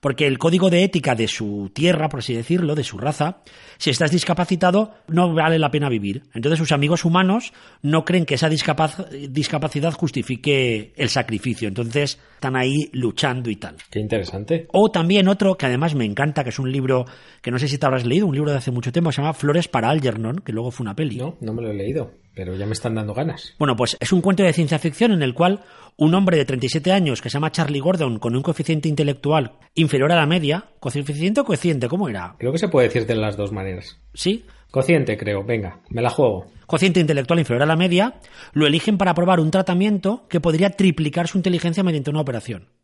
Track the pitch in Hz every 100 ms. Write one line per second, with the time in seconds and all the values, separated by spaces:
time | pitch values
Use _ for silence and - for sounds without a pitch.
0 | 143 127 147 131 165 175 190 175 190 180
1 | 139 120 113 - 107 101 98 - 165 165
2 | 156 143 - 117 117 175 170 151 139 98
3 | 135 151 151 185 _ - - - - 127
4 | 160 170 - 175 175 180 185 185 214 -
5 | - 160 175 160 160 165 147 147 143 117
6 | 101 104 - 113 135 160 160 147 143 170
7 | 170 170 185 208 - - - _ 143 160
8 | 156 180 165 135 160 156 - 147 156 -
9 | 185 139 143 131 143 156 151 147 160 151
10 | 160 - 113 123 147 139 127 110 107 -
11 | 131 - 120 110 - 113 107 98 117 131
12 | 143 - _ _ 139 131 127 139 147 131
13 | 120 98 147 127 120 104 - - - 107
14 | 107 110 92 95 107 165 165 185 208 202
15 | 165 202 190 196 196 185 135 123 165 147
16 | 113 101 147 151 127 117 131 135 131 127
17 | 123 - - - - 123 143 139 139 131
18 | 120 147 208 139 147 143 127 123 120 143
19 | 170 143 143 156 147 151 165 127 113 156
20 | 131 113 113 156 - 107 120 - 113 101
21 | 156 117 135 175 110 113 117 104 98 147
22 | 127 - _ - 90 95 104 107 120 110
23 | 107 104 160 - - - 147 113 123 -
24 | - 185 190 185 190 156 156 156 170 139
25 | 233 196 135 123 175 202 - - - _
26 | 151 180 190 170 135 131 127 160 151 190
27 | 165 117 120 143 156 - 151 143 139 185
28 | 143 110 120 123 143 160 160 160 156 143
29 | 147 139 143 156 123 - _ - 160 139
30 | 139 170 151 175 147 160 - _ 131 147
31 | 143 147 175 220 277 165 175 147 120 170
32 | 190 101 87 - 120 156 196 156 120 123
33 | 110 113 107 101 101 104 95 92 - -
34 | - - - 220 - - _ 135 131 165
35 | 120 104 101 101 104 113 98 - _ 117
36 | 120 - 131 95 - - - 160 190 175
37 | 156 143 127 170 147 120 147 160 180 175
38 | 220 - - - - - 151 156 - 202
39 | 185 160 175 180 160 190 190 175 202 202
40 | 190 220 _ 175 165 156 196 185 190 156
41 | 151 156 170 190 180 180 175 165 185 156
42 | 139 151 139 117 - 101 90 _